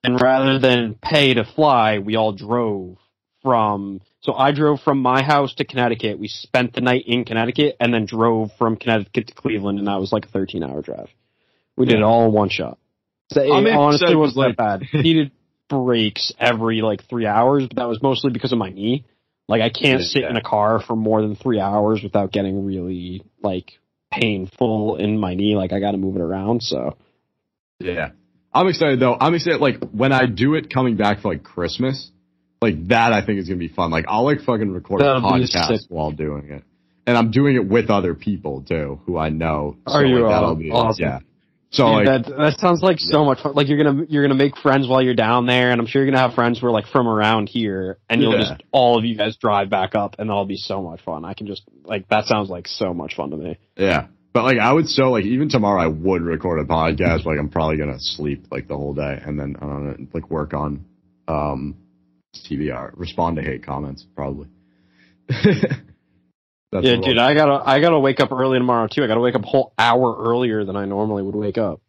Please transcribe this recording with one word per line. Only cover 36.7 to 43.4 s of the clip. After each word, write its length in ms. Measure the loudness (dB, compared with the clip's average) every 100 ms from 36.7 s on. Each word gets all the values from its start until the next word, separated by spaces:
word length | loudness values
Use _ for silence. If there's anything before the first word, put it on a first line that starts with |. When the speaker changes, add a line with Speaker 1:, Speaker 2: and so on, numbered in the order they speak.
| _ _ _ 0
Speaker 2:
And 100 | 2
I'm 140 | 2
doing 240 | 2 4 2
it 100 | 2
with 220 | 2 2
other 240 | 0 0 -4
people, 480 | -6 -6 -6 -10
too, 360 | -6 -4 -4 -8 -6
who 120 | -4
I 120 | -2
know. 480 | -2 -2 -2 -6 -10 -2
So, 60 |
Speaker 1:
Are 120 | 2 4
you, 140 | 4
Speaker 2:
like, 120 | 4
that'll 180 | 2 2
Speaker 1:
uh, 40 | -2
Speaker 2:
be, 160 | -2
Speaker 1:
awesome. 320 | 0 0 -2 -4
Speaker 2:
yeah. 140 | -6 -14 _ _ _ _
So, 140 | 2 4 6
Speaker 1:
Dude, 80 | 4
Speaker 2:
like, 180 | 2 -2
Speaker 1:
that, 100 | 0
that 220 | 0 2
sounds 220 | 2 4
like 180 | 2 0
so 200 | 0 2
Speaker 2:
yeah. 60 | 4
Speaker 1:
much 140 | 2